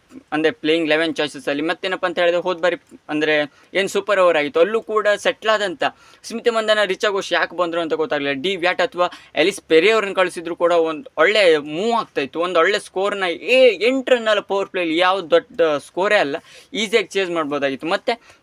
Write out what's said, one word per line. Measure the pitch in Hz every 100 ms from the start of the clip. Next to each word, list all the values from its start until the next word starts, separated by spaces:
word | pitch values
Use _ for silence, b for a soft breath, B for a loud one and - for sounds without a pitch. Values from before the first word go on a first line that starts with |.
| _ - -
ಅಂದರೆ | 151 156
ಪ್ಲೇಯಿಂಗ್ | - 151 165 156
ಲೆವೆನ್ | 151 165 143
ಚಾಯ್ಸಸಲ್ಲಿ. | 151 143 131 143
ಮತ್ತೇನಪ್ಪ | 156 180 190 190 185
ಅಂತ | 175
ಹೇಳಿದ್ರೆ | 175 175
ಹೋದ | 185 175
ಬಾರಿ | 175 170 _ - -
ಅಂದರೆ | 151 156 156 147 b b
ಏನು | 180 196
ಸೂಪರ್ | 202 196 202
ಓವರ್ | 180 160
ಆಗಿತ್ತು, | 147 160
ಅಲ್ಲೂ | 175 220
ಕೂಡ | - 214 202
ಸೆಟ್ಲ್ | 202 196 170 214
ಆದಂಥ | 214 202 160 139 - B B
ಸ್ಮೃತಿ | - 226 233
ಮಂದನ, | 226 214 214
ರಿಚಾ | 202 185 214
ಘೋಷ್ | 196 180
ಯಾಕೆ | 170 185 170
ಬಂದರು | 175 165
ಅಂತ | 165
ಗೊತ್ತಾಗಲಿಲ್ಲ. | 156 156 151 143 139
ಡಿ | 135 196
ವ್ಯಾಟ್ | 175 180
ಅಥವಾ | 175 175 175 B B -
ಎಲಿಸ್ | 165 196
ಪೆರಿ | - 160 180
ಅವ್ರನ್ನ | 220 202
ಕಳಿಸಿದ್ರು | 190 185 170 165 170
ಕೂಡ | 170
ಒಂದು | 170 160 156 135 -
ಒಳ್ಳೆ | 165 214 190 156
ಮೂವ್ | 147 156 220
ಆಗ್ತಾಯಿತ್ತು, | 233 180 - 135 156
ಒಂದು | 175 175
ಒಳ್ಳೆ | 170 208
ಸ್ಕೋರ್ನ | - - 196 202 185
ಏ-, | 170 165 247 254 185 208
ಎಂಟು | 269 254 247
ರನ್ | 220
ಅಲ್ಲ | 208
ಪವರ್ | 196 196 196
ಪ್ಲೇಲಿ, | 190 175 160
ಯಾವ | 180 196
ದೊಡ್ಡ | 165 165 160 -
ಸ್ಕೋರೇ | 165 143 - - 185 208
ಅಲ್ಲ, | 151 151 - B B
ಈಸಿಯಾಗಿ | - 214 220 190
ಚೇಸ್ | 196 185
ಮಾಡ್ಬೋದಾಗಿತ್ತು. | 170 151 143 139 135 156
ಮತ್ತು | 196 - 226 B B